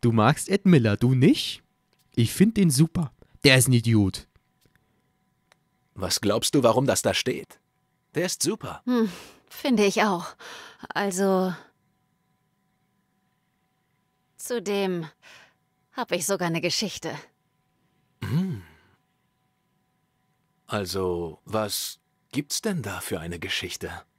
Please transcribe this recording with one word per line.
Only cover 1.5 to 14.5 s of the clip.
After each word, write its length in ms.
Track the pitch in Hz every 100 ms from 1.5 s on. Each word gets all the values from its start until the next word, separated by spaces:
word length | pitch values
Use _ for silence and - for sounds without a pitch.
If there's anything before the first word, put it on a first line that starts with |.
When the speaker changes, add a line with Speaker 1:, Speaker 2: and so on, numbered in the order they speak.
| - _ _ _ _ _ -
Speaker 1:
Ich 180 | 113
find 240 | - 202 226
den 120 | 185
super. 420 | 127 160 - 156 _ _ _
Der 140 | 139 131
ist 100 | 127
ein 60 |
Idiot. 540 | 123 117 110 98 - - _ _ _ _ _ _ _ _ _ _ _ _ _ _ _ _ -
Speaker 2:
Was 260 | 95 -
glaubst 320 | 101 104 - 151
du, 80 |
warum 220 | 120 113 139
das 160 | 98
da 120 | 113
steht? 460 | 95 - - - - _ _ _ _ _
Der 120 | - 180
ist 160 | -
super. 380 | - 214 107 85 -
Speaker 3:
Hm, 260 | 247 226 - - - _
finde 360 | - 294 233 202
ich 180 | 202
auch. 320 | 208 180 175 - - - - - -
Also, 640 | - 202 185 196 190 185 165 - _ _ _ _ _ _ _ _ _ _ _ _ _ _ _ _ _ _ _ _ _ _ _ _ _ _ _
zudem 720 | -